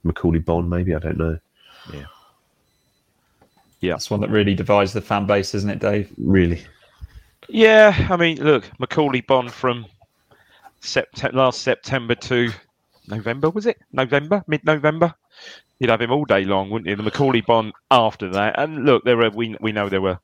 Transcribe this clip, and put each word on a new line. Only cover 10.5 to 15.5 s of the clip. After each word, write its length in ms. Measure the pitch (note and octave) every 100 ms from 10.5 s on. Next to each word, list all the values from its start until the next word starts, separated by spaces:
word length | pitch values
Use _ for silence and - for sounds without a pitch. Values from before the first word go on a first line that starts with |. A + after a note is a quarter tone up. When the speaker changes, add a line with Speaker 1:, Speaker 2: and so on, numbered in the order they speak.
| _ - _
Speaker 2:
Sept-, 500 | - - - - C3+
last 300 | B2+ C3 A#2+
September 520 | - A#2+ - C3+ A#2 A#2+
to 340 | - B2 A#2+ G#2 _ _ _ _ -
November, 420 | G#2+ G#2+ B2 D#3
was 160 | G3 G#3+
it? 120 | - _
November? 500 | - C3 C#3+ D3+ G3+ E3+
Mid-November? 680 | D3+ D#3 D#3 D3+ D#3 E3 - _ - -